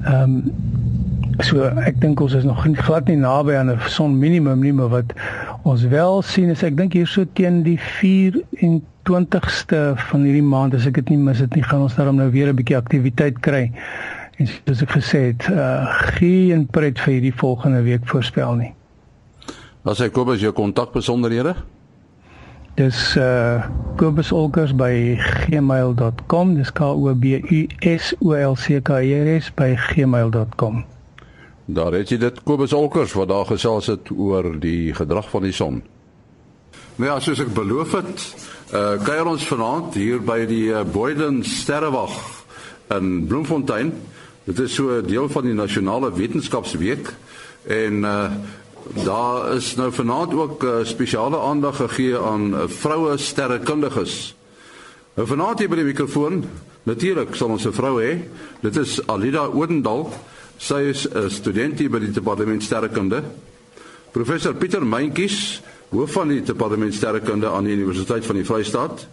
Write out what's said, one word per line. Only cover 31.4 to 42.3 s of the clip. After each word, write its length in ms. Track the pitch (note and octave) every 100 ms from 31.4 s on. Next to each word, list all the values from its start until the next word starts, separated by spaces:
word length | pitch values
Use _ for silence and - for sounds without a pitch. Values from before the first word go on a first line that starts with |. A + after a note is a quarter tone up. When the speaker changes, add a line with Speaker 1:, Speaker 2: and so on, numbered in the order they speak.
| - - -
Speaker 2:
Daar 260 | E2+ E2
het 180 | F2 G#2
jy 80 | B2
dit, 260 | A#2+ -
Kobus 300 | - D3 C3+
Olkers, 400 | D3 D3 E3 C3
wat 140 | G2 F#2
daar 180 | G2 F#2+
gesels 420 | G2+ A#2 A2 G2
het 240 | G2+ -
oor 480 | G2 G2 F#2+ F2 D#2
die 340 | E2 E2+ E2
gedrag 360 | C#2+ D#2+ F2 -
van 120 | G#2
die 100 | F#2+
son. 320 | F#2 D#2+ B1+ - - _ _ _ - - _ _ - - -
Nou 160 | C3
ja, 80 | C#3+
soos 200 | E3+ C3
ek 140 | B2+
beloof 380 | G#2 G2+ B2 E3
het, 440 | G3+ G3 - - - - - -
eh, 300 | G#2 G2+ G#2
kuier 240 | G#2+ D3+ E3
ons 200 | D#3+ D3
vanaand 460 | B2+ A2+ D3 E3+
hier 280 | B2+ G#2 B2
by 240 | A2 A#2 A2+
die, 280 | A2+ A2
eh, 100 | A2 F#2
Boyden 520 | F#2+ B2 D3 D3+ C3+
Sterrewag 1000 | G#2+ - - C#3+ D#3 C3 G2 - -